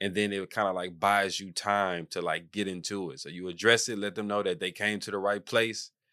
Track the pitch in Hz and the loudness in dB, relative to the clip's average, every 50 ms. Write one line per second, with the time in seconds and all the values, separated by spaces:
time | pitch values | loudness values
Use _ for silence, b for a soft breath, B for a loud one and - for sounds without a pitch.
0 | 95 101 90 104 104 101 101 98 95 - - 113 104 98 92 90 90 92 87 80 | -4 -2 0 0 0 0 0 -4 -6 -4 -2 0 2 2 2 0 -4 -6 -6 0
1 | 92 101 101 101 98 95 87 - 98 95 82 - - 104 101 101 98 92 87 85 | 2 4 4 4 4 2 -2 -6 -8 -6 -8 -4 0 2 2 4 2 2 0 -2
2 | 82 - - 92 85 87 80 82 85 82 - 104 101 95 92 90 82 - 104 98 | -6 -6 -6 -2 0 0 -2 -2 -4 -6 -4 -2 -2 -2 -4 -6 -6 -6 -4 -4
3 | 92 82 65 71 - 76 85 87 92 92 87 85 98 113 117 113 - - 117 101 | -6 -6 -8 -10 -12 -12 -10 -8 -8 -8 -6 2 6 6 6 6 6 -2 -2 -4
4 | 101 104 90 110 107 104 104 104 98 95 90 82 95 92 90 - 104 104 104 101 | -4 -4 -4 -4 -4 0 0 0 0 0 -2 -2 -2 -6 -4 0 0 0 0 -2
5 | - - 101 101 95 101 101 104 101 - - 117 113 113 110 - - - _ _ | -4 -6 -4 0 0 0 0 0 -2 0 2 2 2 2 -2 -8 -10 -12 _ _
6 | _ _ | _ _